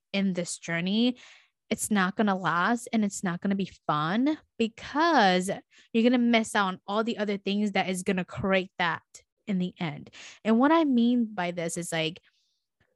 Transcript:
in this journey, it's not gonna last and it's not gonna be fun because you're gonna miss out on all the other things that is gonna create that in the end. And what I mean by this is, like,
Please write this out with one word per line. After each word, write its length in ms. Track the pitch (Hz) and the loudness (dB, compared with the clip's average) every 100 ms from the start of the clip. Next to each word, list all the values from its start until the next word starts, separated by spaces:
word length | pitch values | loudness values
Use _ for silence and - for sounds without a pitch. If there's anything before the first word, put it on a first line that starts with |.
| _ | _
in 180 | 196 196 | -2 0
this 240 | 180 175 - | 0 -4 -6
journey, 600 | - 170 180 208 240 247 - - _ _ - | -6 -4 0 2 2 0 -8 -20 _ _ -6
it's 220 | 220 - | -4 0
not 260 | 208 185 - | 0 0 0
gonna 200 | 214 190 | 0 0
last 520 | 180 165 185 240 - | 0 2 2 0 -2
and 120 | 226 | -2
it's 180 | 208 - | -2 -2
not 180 | 190 170 | -4 -4
gonna 140 | 196 | -2
be 160 | 196 190 - - | -2 -4 -6 -2
fun 520 | 151 156 208 262 311 _ - | 0 0 0 0 -2 _ -4
because 920 | 226 - - 277 339 302 202 180 185 190 - _ _ | -4 -4 -8 0 2 6 6 4 0 -6 -10 _ _
you're 100 | 233 | 2
gonna 120 | 226 247 | 4 4
miss 380 | 240 233 220 | 4 2 2
out 140 | 220 190 | 0 -2
on 120 | 185 - | -4 -4
all 180 | 202 | -2
the 140 | 226 185 | -2 -2
other 180 | 208 202 | -4 -4
things 360 | 196 202 208 | -2 -2 0
that 160 | 196 180 | 0 -2
is 140 | 185 | -2
gonna 220 | 185 185 | -2 -2
create 460 | 175 - 202 190 185 - | -4 -4 0 0 0 -2
that 240 | 175 160 - - _ _ - | -2 -2 -8 -20 _ _ -6
in 120 | 190 | -4
the 160 | 180 - | -4 -4
end. 300 | 170 147 - - - - | -8 -8 -14 -20 -20 -8
And 140 | 208 226 | 0 2
what 140 | 269 | 4
I 120 | 330 | 4
mean 420 | 311 247 233 247 226 | 4 4 4 2 0
by 160 | 208 175 | -2 -6
this 260 | 175 170 170 | -4 -6 -6
is, 160 | 170 | -4
like, 300 | 165 160 180 _ _ _ _ _ _ _ | -2 -2 -4 _ _ _ _ _ _ _